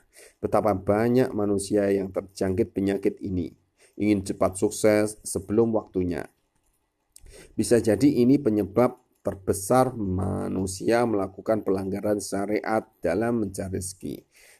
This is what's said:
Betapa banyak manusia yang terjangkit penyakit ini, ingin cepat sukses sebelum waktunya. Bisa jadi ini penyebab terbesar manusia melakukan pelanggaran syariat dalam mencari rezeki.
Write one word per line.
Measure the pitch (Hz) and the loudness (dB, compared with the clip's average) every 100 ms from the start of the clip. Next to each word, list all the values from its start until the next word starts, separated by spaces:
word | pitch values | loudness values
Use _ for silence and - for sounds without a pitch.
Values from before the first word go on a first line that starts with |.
| _ - - - | _ -20 -20 -8
Betapa | 104 107 104 | -2 2 2
banyak | 98 95 104 117 123 127 104 | 0 0 2 4 2 2 0
manusia | 101 101 101 104 101 | 0 0 0 2 2
yang | 98 95 | 0 0
terjangkit | 90 - - 95 92 - | -6 -6 -4 -2 0 -2
penyakit | - 98 98 101 - | 0 0 2 0 -2
ini, | 101 90 80 - _ _ _ - | -6 -4 -6 -10 _ _ _ -2
ingin | 104 101 | 2 2
cepat | 95 95 92 92 | 0 0 0 0
sukses | 104 - 107 107 107 - - | -2 2 4 4 2 -4 -8
sebelum | 90 - 104 113 107 | -8 -2 2 2 0
waktunya. | - 95 87 80 - _ _ _ _ _ _ _ _ - - - - | -2 -4 -2 -4 -8 _ _ _ _ _ _ _ _ -20 -20 -20 -12
Bisa | - 107 117 | -4 2 2
jadi | 110 101 139 | 4 4 4
ini | 120 123 143 | 4 4 4
penyebab | 143 104 92 107 120 - _ _ | 2 0 0 2 0 -2 _ _
terbesar | - 95 - 95 101 127 127 | -8 -6 -4 -2 2 2 2
manusia | 123 101 92 95 95 95 98 95 95 - 117 | -2 -4 -2 -2 -4 -4 -4 -4 -4 0 2
melakukan | 120 104 92 - 95 110 | 2 0 -4 -6 -4 -2
pelanggaran | 101 95 95 98 104 104 | 0 -2 -2 -4 -2 -2
syariat | 98 98 101 107 - 110 - _ | -4 -6 -2 -4 -2 -4 -4 _
dalam | 85 90 117 120 | -2 0 0 -2
mencari | 101 92 92 92 | -4 -6 -6 -6
rezeki. | 92 - - - _ _ - | -8 -12 -12 -12 _ _ -20